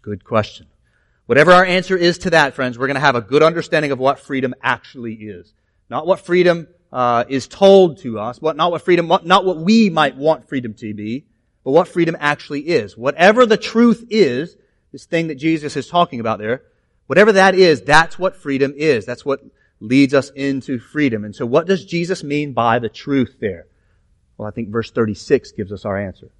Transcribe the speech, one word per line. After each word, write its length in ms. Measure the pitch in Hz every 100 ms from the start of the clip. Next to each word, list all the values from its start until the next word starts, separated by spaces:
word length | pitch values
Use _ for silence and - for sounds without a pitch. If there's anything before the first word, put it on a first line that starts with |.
Good 220 | - 104
question. 440 | _ 113 104 - _ _ _ _ _ _ _
Whatever 260 | 120 151
our 140 | 180 185
answer 320 | 180 180 185
is 220 | 175 170
to 100 | 185
that, 240 | 160 143
friends, 260 | - 131 117
we're 80 | 131
gonna 140 | 139
have 140 | 147 123
a 60 |
good 220 | 101 139
understanding 480 | 156 170 - 160 151
of 80 | 131
what 200 | 131 139
freedom 360 | - 135 127 127
actually 500 | 123 120 - 139 117 110
is. 380 | 107 92 85 _ _ _ _
Not 180 | 120 160
what 140 | 185
freedom, 460 | - 175 175 170 160 _ _
uh, 320 | 127 123 120 123
is 200 | 135 -
told 500 | - 196 196 180 135
to 200 | 127 110
us, 220 | 107 123
what, 140 | 156 151
not 160 | 175
what 100 | 170
freedom, 260 | - 175 165
what, 160 | 185 165
not 180 | 190
what 140 | 190 160
we 320 | 165 226 214
might 260 | 160 147 131
want 320 | 147 151 _
freedom 260 | 139 120 104
to 180 | 110
be, 320 | 104 104 123 _ _ _ _ -
but 60 |
what 180 | 143 175
freedom 260 | 175 170 151
actually 440 | 147 147 - 147
is. 360 | 147 160 104 107
Whatever 480 | 123 151 180 220 240
the 120 | 220
truth 480 | - 226 240 220 -
is, 460 | 214 160 123 170 _ _ _ _
this 120 | 139 -
thing 220 | 170 165
that 80 | 139
Jesus 400 | 156 160 147 143
is 140 | 127
talking 320 | 175 175 120
about 180 | 113 104
there, 240 | 107 131 _ _ _ _ _
whatever 260 | 175 214
that 220 | 190 190 185
is, 260 | 185 147
that's 360 | - 151 165 -
what 200 | 180 -
freedom 360 | 147 135 135 143
is. 280 | 156 123 104
That's 200 | 123 -
what 180 | 135 - _ _ _
leads 320 | 107 131 139
us 160 | 139 127
into 500 | 139 139 135 123 131
freedom. 460 | _ 151 143 110 104
And 100 | 101
so 100 | 120
what 220 | 135 170
does 160 | 190
Jesus 400 | - 170 170 185
mean 300 | 147 147 147
by 260 | 120 117 117
the 100 | 117
truth 460 | - - 139 120 _
there? 260 | 107 85 - _ _ _ _ _ _ _
Well, 100 | 107
I 40 |
think 180 | 104 107
verse 220 | 110 113
thirty-six 600 | - 113 101 - 135 -
gives 220 | - 95
us 100 | 98
our 140 | 107 98
answer. 340 | 101 92 - _